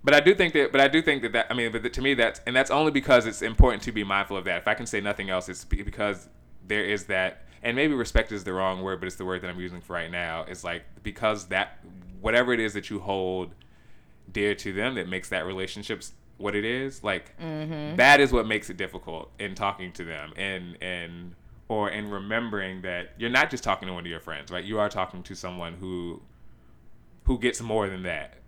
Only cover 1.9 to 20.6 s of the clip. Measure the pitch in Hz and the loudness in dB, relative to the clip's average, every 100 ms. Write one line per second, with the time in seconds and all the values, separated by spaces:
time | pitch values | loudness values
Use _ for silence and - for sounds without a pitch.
1.9 | - 135 127 113 - - 127 135 143 156 | 0 2 4 2 2 0 2 4 4 4
2.9 | 139 135 123 110 - 113 113 127 104 123 | 2 6 6 6 -2 0 8 8 8 -4
3.9 | 107 98 98 98 98 92 87 104 110 117 | -4 0 0 0 -2 -2 0 0 0 -2
4.9 | 107 101 101 98 92 92 90 - - 101 | -2 -2 -4 -2 -4 -4 -12 -4 -4 -2
5.9 | - 104 92 - - - - - 107 98 | -2 -2 -2 -10 -20 -20 -20 -4 -2 0
6.9 | 104 - 95 92 - - - 120 123 156 | -2 0 0 0 -4 -20 -6 -2 2 2
7.9 | 135 113 117 110 104 92 92 95 92 95 | 0 2 0 0 -6 -4 -2 0 -2 -4
8.9 | 90 92 90 92 90 90 90 90 87 - | -4 -6 -6 -6 -4 -6 -8 -10 -10 -8
9.9 | 87 82 87 85 82 80 90 87 85 - | -8 -6 -4 -4 -6 -8 -10 -8 -8 -10
10.9 | - 110 - 110 107 90 95 98 - - | -12 -12 -2 -2 -2 -2 -2 -2 -8 -18
11.9 | 92 90 92 107 117 123 117 110 101 - | -18 -16 -4 2 4 4 2 0 -4 -8
12.9 | 104 95 98 92 92 87 - - - - | -8 -4 -2 -2 -4 -6 -12 -20 -20 -20
13.9 | - - - - 101 104 98 101 95 120 | -20 -20 -20 -10 -2 0 0 -4 -4 -2
14.9 | 123 87 92 - 92 85 95 95 104 104 | -4 -6 -8 -4 -4 -4 -6 -8 -8 -8
15.9 | 104 - - - - 101 104 110 127 135 | -10 -10 -18 -20 -6 -2 -2 -2 -4 -6
16.9 | 135 104 92 - - 165 156 156 156 151 | -6 -4 -4 -6 -12 -8 -8 -6 -8 -4
17.9 | 175 127 143 139 123 110 107 - 90 92 | 6 10 10 8 4 2 -2 -2 -8 -8
18.9 | 92 - 82 - - 101 95 101 95 90 | -8 -10 -10 -12 -10 -10 -2 -4 -2 -12
19.9 | 85 85 78 76 80 98 92 | -10 -10 -10 -10 -6 -6 -6